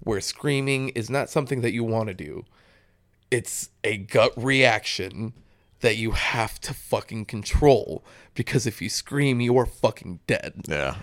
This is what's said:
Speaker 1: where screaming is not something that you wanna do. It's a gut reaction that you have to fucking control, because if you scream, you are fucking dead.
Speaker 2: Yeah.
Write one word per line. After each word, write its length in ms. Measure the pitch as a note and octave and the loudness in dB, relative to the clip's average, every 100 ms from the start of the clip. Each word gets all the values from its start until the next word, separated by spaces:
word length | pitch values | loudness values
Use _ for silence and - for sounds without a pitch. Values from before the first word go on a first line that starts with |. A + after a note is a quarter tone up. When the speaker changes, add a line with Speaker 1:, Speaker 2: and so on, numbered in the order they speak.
Speaker 1:
where 200 | - G2+ | -4 -4
screaming 720 | - - D3 C#3 C3+ C3+ C3 | -4 -4 -2 0 0 0 -2
is 180 | - A2 | -4 -4
not 200 | C3+ - | -4 -2
something 300 | D#3+ C3+ C3 | -2 -2 0
that 100 | A#2+ | 0
you 120 | A#2 | 0
wanna 300 | A#2 A2+ G#2+ | 0 0 -2
do. 300 | F#2 D2+ - - _ _ _ _ _ _ _ _ | -6 -10 -12 -14 _ _ _ _ _ _ _ _
It's 400 | A#2+ - - - _ | -4 -2 -8 -10 _
a 120 | G#2+ G#2+ | -4 -4
gut 360 | G2+ B2 A#2 - | 0 4 4 4
reaction 960 | A#2+ C3+ B2+ G#2+ - - F#2+ - A2 - - _ _ _ | 0 4 6 4 0 -6 -6 -8 -10 -10 -20 _ _ _
that 160 | A#2+ A2 | 0 2
you 160 | A2 | 0
have 480 | - - B2 A2 - | -2 -2 -2 -2 -6
to 120 | - | -12
fucking 500 | C3 - G#2 - A2+ | -12 -4 -4 -4 -10
control, 800 | G#2 A2 G2+ - D3 B2 - - - - - | -8 -10 0 4 6 6 4 -8 -12 -20 -10
because 320 | - - - - | -6 -2 0 -2
if 140 | - | -4
you 80 | G#2 | -6
scream, 520 | - - C#3+ C#3+ A#2+ | -6 -4 0 2 2
you 160 | A#2+ B2 | 4 4
are 80 | A#2 | 2
fucking 540 | - A2+ - - F2 - | 2 0 0 -10 -8 -2
dead. 340 | A2+ - - - | -2 -4 -10 -6
Speaker 2:
Yeah. 280 | D2 C2+ - | -2 -2 -4